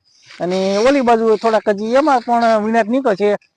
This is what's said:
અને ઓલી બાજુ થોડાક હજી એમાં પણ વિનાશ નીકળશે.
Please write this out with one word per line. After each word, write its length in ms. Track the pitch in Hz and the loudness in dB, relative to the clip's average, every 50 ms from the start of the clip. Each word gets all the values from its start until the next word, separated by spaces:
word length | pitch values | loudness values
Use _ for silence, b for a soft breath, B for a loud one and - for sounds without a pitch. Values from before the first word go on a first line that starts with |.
| B B B B B B B - | B B B B B B B -8
અને 380 | 170 175 185 190 190 196 196 202 | -6 -4 -2 -2 -2 -2 0 2
ઓલી 220 | 226 269 285 277 | 2 2 2 2
બાજુ 360 | 247 240 233 226 226 226 214 | 2 2 2 2 2 0 0
થોડાક 320 | - - 226 220 202 - 214 | 0 0 0 0 0 0 -2
હજી 240 | 202 196 214 220 | -2 -2 -4 -2
એમાં 280 | 247 269 302 302 269 240 | 0 0 2 2 0 0
પણ 440 | - 240 240 233 233 226 226 214 208 | 0 -2 -2 0 2 2 0 0 0
વિનાશ 220 | 220 226 233 214 | 0 0 0 0
નીકળશે. 500 | 208 247 277 262 240 196 180 208 208 208 - - _ _ | 0 -2 -2 0 -2 -2 0 0 -2 -2 -2 -6 _ _